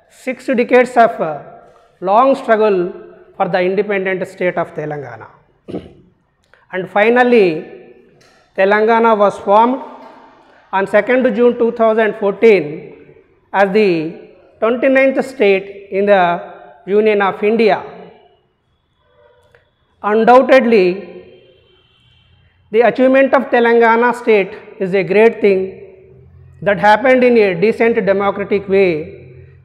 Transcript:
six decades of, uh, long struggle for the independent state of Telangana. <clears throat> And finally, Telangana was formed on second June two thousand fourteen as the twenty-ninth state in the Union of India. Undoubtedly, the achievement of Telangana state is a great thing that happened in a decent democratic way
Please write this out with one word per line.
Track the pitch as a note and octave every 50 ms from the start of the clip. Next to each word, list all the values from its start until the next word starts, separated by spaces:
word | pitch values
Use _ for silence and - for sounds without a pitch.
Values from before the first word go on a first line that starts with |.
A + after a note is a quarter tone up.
| _ _
six | _ - - C4 B3+ - -
decades | - C4 A3+ B3 - C4+ B3 B3 A#3+ -
of, | A#3 A#3 A3 A3+ -
uh, | F#3 D#3+ D3+ C#3+ - - - - - - _ _ _ _ _ -
long | F3+ F#3 G3+ A3+ C4 C4+ C4+
struggle | C4+ - - A3+ G#3+ G#3+ G#3+ G3+ F3+ F3 F#3 - - - - - - - _ _
for | - F#3+ F3+
the | E3+ F#3
independent | F3+ F#3 F#3+ G3 G3+ G#3 G3+ G3 F#3+ F#3+ F#3+ F3+ F#3
state | F#3 - - F3+ F3+ E3+
of | F3+ E3 - -
Telangana. | D#3 D3+ D3+ D3 D3 C3+ A#2+ A#2 A2+ - - _ _ _ _ _ _ _
<clears throat> | - - - - - - _ _ _ _ _ _ _ _ _ _ _ _ _ _ _
And | - F#3 F3+ F#3
finally, | - G3+ G#3 A3+ A#3+ B3 B3 B3 A#3+ A#3 G3 F3 D#3 D#3 - - - - - - - - _ _ _ _ _ _ _ _ _ _ _
Telangana | - F#3+ G3 G#3 G#3 G#3+ A3 A#3 A3+ A3+ A3+ A3
was | G3+ G#3 G3 F#3+ -
formed | - G3+ G3 G#3+ A#3 B3 C4 C4 - - - - - - - - - - _ _ _ _ _ _ _ _
on | - F#3+ G3
second | F#3+ - G#3 G3 A3+ B3 C4 A#3+ B3+ G3+
June | A3 A#3+ A#3+ A#3+
two | A#3+ A3+ A3+ A3+
thousand | - A3+ A3 A3 A3+ A3 G#3 G#3 -
fourteen | G#3 G3+ G3 G3 A#3 A3+ G#3 F3+ D3 D3 D#3 - - - - - - - - _ _ _ _ _ _ _
as | - F#3+ G3+ G3 F#3
the | A3 G#3+ F#3+ E3+ E3 D3+ E3 F3 - - - - _ _ _ _ -
twenty-ninth | A3+ A3 B3 A#3+ D4 C4+ C4 C4 C4+ C4+ - C4+ -
state | - - - G#3 G3+ G3 F#3+ G3 - - - - -
in | G3 F#3+ G3+
the | G3+ G3+ F#3+ F3+ E3+ E3+ E3+ - - - - - - - _ -
Union | F3+ G3+ G#3 A3 G#3+ G#3+ G3+
of | G3 F#3+ F#3 - G#3
India. | G#3 A3+ A3+ A#3 G3+ E3+ - - - - - - - - _ _ _ _ _ _ _ _ _ _ _ _ _ _ _ _ _ _ _ _ _ _ _ _ _ _ _ _ _ _ _ _ _ _ _ _ _
Undoubtedly, | G3 G3+ G#3 A3 A3 A3+ B3 C4 C4 B3 C#4 C4 A3 - A#3 G#3 F#3 F3+ F#3 G3 - - - - - - - - _ _ _ _ _ _ _ _ _ _ _ _ _ _ _ _ _ _ _ _ _ _ _ _ _ - G#3
the | A3 A#3+
achievement | G#3+ - - B3+ C4 C4 C4+ C4+ C4 C#4
of | C4+ B3 -
Telangana | C4 A#3+ A#3 A#3 A#3 A#3 A#3 A3+ A3+ A3+ A#3+ B3 A#3
state | A#3+ - A#3 A3 G3+ F#3+ F#3 - - - - - -
is | F#3+ F#3 F#3+
a | G3 F3+
great | D#3+ F#3+ G#3 A3 A3+ A3+ -
thing | A3+ G3+ F#3+ F#3 F#3+ F3+ - - - - - - - - - - - - - - - - - -
that | - G3 G#3 E3+
happened | F#3+ G#3 G#3+ G#3+ B3 C4 B3+ B3+
in | B3 B3 A#3+
a | A#3 G#3 G3 F3+ E3+
decent | G3 A3 G#3+ - A#3 A#3 A#3 A#3 F#3+
democratic | F#3+ F#3+ G3 G3+ G3 F#3+ G3+ G3 F#3+ G#3+ G3 G3 -
way | F#3+ G3 G3 F3+ E3 D3+ E3 F#3 - - - - - - - - - -